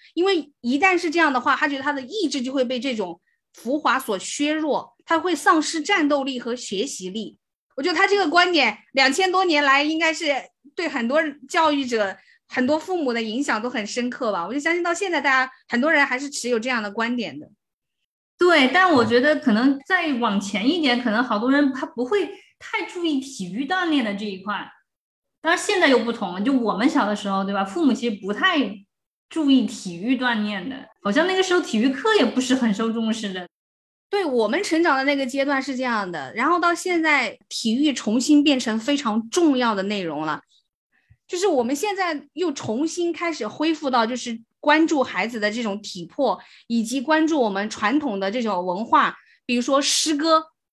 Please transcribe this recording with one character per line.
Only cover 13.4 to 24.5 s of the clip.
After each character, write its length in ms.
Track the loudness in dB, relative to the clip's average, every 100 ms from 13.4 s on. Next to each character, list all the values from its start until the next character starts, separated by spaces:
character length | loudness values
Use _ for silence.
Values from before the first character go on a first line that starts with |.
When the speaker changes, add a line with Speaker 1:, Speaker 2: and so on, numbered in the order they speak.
Speaker 1:
响 200 | -2 -2
都 80 | -2
很 160 | -6 -6
深 240 | -4 -6
刻 200 | -4 -4
吧。 160 | -2 -4
我 60 |
就 80 | -4
相 140 | -2
信 80 | -2
到 100 | -2
现 180 | -2 -2
在 120 | -2
大 80 | 2
家 200 | 0 0 -6 -6
很 100 | -2
多 100 | 2
人 140 | 2
还 140 | 2 -2
是 100 | -6
持 220 | -8 -2
有 80 | -2
这 100 | -2
样 140 | -4
的 80 | -4
观 260 | -4 -4 -4
点 240 | -6 -10
的。 80 | -16 _ _ _ _ _ _ _ _ 0
Speaker 2:
对， 300 | 4 6 6
但 180 | 4 6
我 120 | 4
觉 160 | 4 4
得 160 | 4 2
可 160 | 2
能 260 | 4 4 2 0
再 260 | 0 0
往 260 | 0 0 0
前 280 | -2 -2 0
一 120 | 2
点， 200 | 2 2
可 120 | 0
能 100 | 0
好 160 | 0 0
多 100 | 2
人 240 | 4 2
他 140 | 0 -6
不 180 | -6
会 240 | -2 0 -2 -8 _ _
太 260 | -8 -6
注 200 | -6 -4
意 160 | -2 -2
体 320 | -4 -10 -8
育 120 | -6
锻 240 | -4 -2 0
炼 160 | 0
的 80 | 0 -4
这 80 |
一 140 | -6 -8
块。 300 | -8